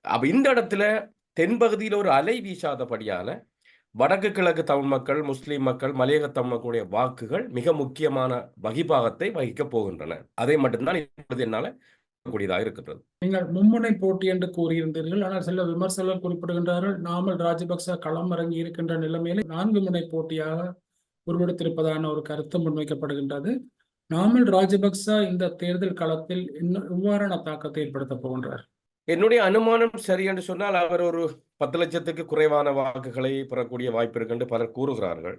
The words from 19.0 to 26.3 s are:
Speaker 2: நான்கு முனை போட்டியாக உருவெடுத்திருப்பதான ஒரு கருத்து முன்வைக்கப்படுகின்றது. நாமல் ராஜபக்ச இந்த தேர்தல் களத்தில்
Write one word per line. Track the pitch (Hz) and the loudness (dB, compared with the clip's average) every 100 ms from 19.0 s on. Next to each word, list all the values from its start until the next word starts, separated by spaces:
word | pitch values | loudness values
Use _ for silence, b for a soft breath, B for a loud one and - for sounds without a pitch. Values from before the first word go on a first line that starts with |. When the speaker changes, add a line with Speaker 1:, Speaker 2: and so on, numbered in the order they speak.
| 160 170 170 185 | -2 -2 -2 -2
Speaker 2:
நான்கு | 160 165 202 208 | -2 -2 2 2
முனை | 190 175 | 2 0
போட்டியாக | 165 160 160 156 156 160 180 180 _ _ _ _ - | -2 -4 -4 -4 -4 -4 -6 -10 _ _ _ _ -4
உருவெடுத்திருப்பதான | 175 175 175 165 160 160 156 156 | 0 0 0 -2 0 0 0 -2
ஒரு | 151 | -2
கருத்து | 151 151 151 175 | -4 -8 -4 -2
முன்வைக்கப்படுகின்றது. | 165 151 151 139 143 143 139 143 165 262 - _ _ _ _ | 0 -2 -2 -4 -4 -4 -4 -4 -4 -4 -6 _ _ _ _
நாமல் | 165 202 247 226 | 2 6 6 6
ராஜபக்ச | 190 190 202 202 190 - 214 190 | 6 6 4 4 0 0 2 2
இந்த | 180 180 | 0 -2
தேர்தல் | 175 175 180 185 | -2 -2 0 -2
களத்தில் | 180 160 160 160 | -2 -2 -2 -4